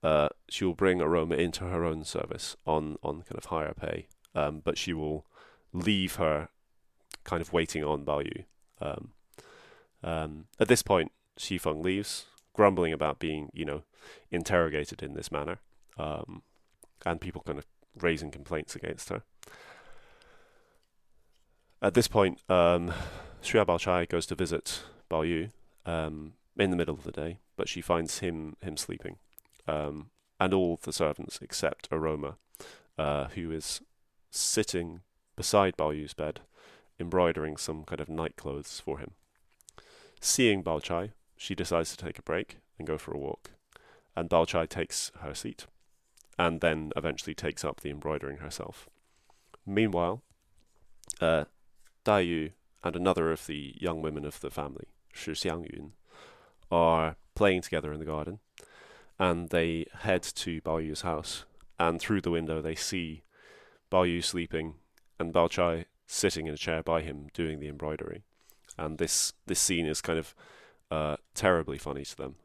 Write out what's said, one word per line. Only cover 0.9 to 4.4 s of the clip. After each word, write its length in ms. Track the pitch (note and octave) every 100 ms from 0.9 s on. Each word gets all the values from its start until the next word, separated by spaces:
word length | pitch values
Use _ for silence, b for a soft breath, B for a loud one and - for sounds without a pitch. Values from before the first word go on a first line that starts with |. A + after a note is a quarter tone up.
| F2+
Aroma 340 | D#2 E2+ D#2+ D#2+
into 280 | E2+ D#2+
her 220 | F2+ F2+ E2+
own 180 | D#2
service 540 | D#2 D#2+ D2+ - - - -
on, 300 | D#2 D#2 D2+
on 200 | D2+ D2+
kind 160 | F2+ -
of 80 | -
higher 280 | D#2+ D2+
pay, 340 | D#2 D#2+ D#2+ - _ _
um, 260 | -